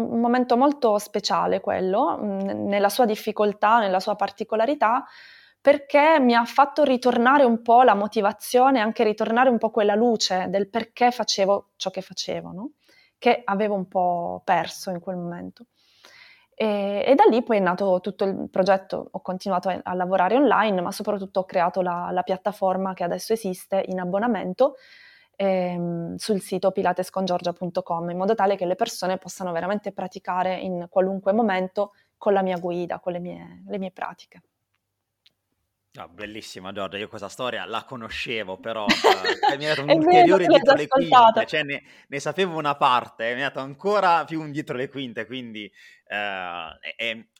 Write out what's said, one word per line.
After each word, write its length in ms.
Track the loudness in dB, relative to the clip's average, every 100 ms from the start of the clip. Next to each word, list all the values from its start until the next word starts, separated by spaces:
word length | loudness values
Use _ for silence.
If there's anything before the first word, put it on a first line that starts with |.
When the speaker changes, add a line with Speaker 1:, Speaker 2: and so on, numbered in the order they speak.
| -2
Speaker 1:
un 80 | 0
momento 380 | 0 0 2 4
molto 400 | 2 2 0 0
speciale 600 | -2 -6 -2 -2 0 -2
quello, 580 | -2 -2 0 0 0 -2
mm, 180 | -6 -6
n-, 280 | -6 -4 -2
nella 220 | 0 0
sua 160 | 2 0
difficoltà, 720 | 0 -6 -2 -2 2 2 2
nella 200 | 2 0
sua 160 | -2 -4
particolarità, 920 | -4 -6 -6 -2 0 2 0 0 -4 -18 -20 -20 _ _
perché 580 | 4 4 4 4 6 6
mi 140 | 6
ha 100 | 4 2
fatto 380 | 2 2 4
ritornare 600 | 2 4 2 4 4 6
un 180 | 4 2
po' 220 | 6 6
la 100 | 8
motivazione, 840 | 6 2 0 -2 -2 0 4 4 4
anche 240 | 0 0
ritornare 460 | 0 0 -2 2 4
un 80 | 2
po' 100 | 0
quella 260 | 0 2 4
luce 520 | 2 2 0 -2 -2
del 200 | -2 -2
perché 420 | -4 -6 0 0
facevo 600 | 0 -4 0 2 0 -2 _
ciò 160 | -10
che 100 | -10
facevo, 500 | -14 -12 -8 -8 -8
no? 200 | -12 -14 -16 _ _ _ _
Che 240 | 0 0 -2
avevo 300 | -2 -2 -2
un 120 | -4
po' 540 | -2 0 0 -4 -8
perso 460 | 0 0 0 -8 -10
in 100 | -10
quel 180 | -8 -8
momento. 480 | -8 -10 -14 -18 -20 _ _ _ -20 -20 -20 -20 _ _
E, 480 | -2 -2 -2 -2 2
e 100 | 6
da 100 | 6
lì 140 | 4
poi 140 | 2 2
è 20 |
nato 400 | 2 0 0 0
tutto 220 | -2 -4
il 260 | -4 -4 -6
progetto, 580 | -2 2 2 0 -8 -8
ho 100 | -12
continuato 480 | -10 -8 -2 -2 -2
a, 100 | -6
a 100 | -6
lavorare 420 | -4 0 2 4 4
online, 460 | 4 4 2 0
ma 100 | -4
soprattutto 500 | -6 -6 -6 -4 -6
ho 40 | -2
creato 360 | 0 0 0
la, 280 | -2 -4 -4
la 120 | -4
piattaforma 680 | -4 -4 -4 -2 -2 0 -4
che 100 | -4
adesso 300 | -4 -4 -4
esiste 500 | -4 -4 -8 -4 -4 -2
in 120 | -6
abbonamento, 760 | -2 -2 0 -2 -4 0 0 0 _ -20 -20 _ _ _
ehm, 800 | 0 0 -2 -4 -6 -6 -8 -10
sul 240 | -4 -4
sito 320 | -2 -2 -2
pilatescongiorgia 840 | 0 -2 -2 -4 -4 -2 -2 -2
punto 280 | -6 -6 -6
com, 280 | -4 -6 -6
in 60 | -4
modo 180 | 0 2
tale 200 | 2 0
che 100 | -2
le 100 | -2
persone 420 | -4 -4 -4 -4
possano 340 | -8 -10 -6
veramente 400 | -6 -4 -6 -6
praticare 640 | -10 -12 -10 -6 -2 -2 -4
in 300 | -6 -8 -4
qualunque 440 | 0 0 0 0
momento 600 | 2 2 0 -2 -4 -6 _ _ _
con 160 | 0
la 100 | 2
mia 140 | 0 -2
guida, 420 | -4 -6 -6 -8
con 140 | -8
le 60 | -8
mie, 440 | -10 -14 -18 -20 -12
le 100 | -8
mie 120 | -8
pratiche. 520 | -10 -12 -12 -20 -20 _ _ _ _ _ _ _ _ _ _ _ _ _ _ _ -20
Speaker 2:
Ah, 120 | -18
bellissima 640 | -14 -12 -12 -14 -14 -12
Giorgia, 260 | -8 -8 -8
io 120 | -10
questa 180 | -10 -14
storia 380 | -8 -8 -6 -8
la 180 | -8
conoscevo, 720 | -10 -14 -12 -10 -6 -6 -6 -10
però, 280 | -8 -8 -4
Speaker 1:
<laughs> 640 | 0 2 0 -2 -2 -2
Speaker 2:
eh, 60 | -2
mi 80 | -4
hai 100 | -4
dato 60 |
un 80 | 2
Speaker 1:
È 60 | 2
vero, 120 | 6
Speaker 2:
ulteriore 360 | 6 8 6 6
Speaker 1:
l'ho 40 |
Speaker 2:
dietro 200 | 4 6
Speaker 1:
già 60 | 4
Speaker 2:
le 80 | 2
quinte, 280 | 0 6 8
Speaker 1:
ascoltata. 300 | 8 6 -2
Speaker 2:
cioè 180 | -4
ne, 200 | -4 -8 -12 -20 _
ne 120 | -8
sapevo 360 | -6 -2 -2 -2
una 200 | -2 2
parte, 520 | 4 2 0 _ -4
eh, 40 |
mi 80 | -2
hai 60 | -4
dato 120 | -6
ancora 640 | -10 -8 -2 2 4 2
più 160 | 0 -8
un 120 | -8
dietro 260 | -10 -8 -6
le 100 | -6
quinte, 380 | -8 -10 -10 -10
quindi, 400 | -10 -12 -14 -16
eh, 1120 | _ -20 _ _ -6 -6 -6 -8 -10 -12 -14
è, 160 | -16 -8
è, 320 | -6 -8 -14 _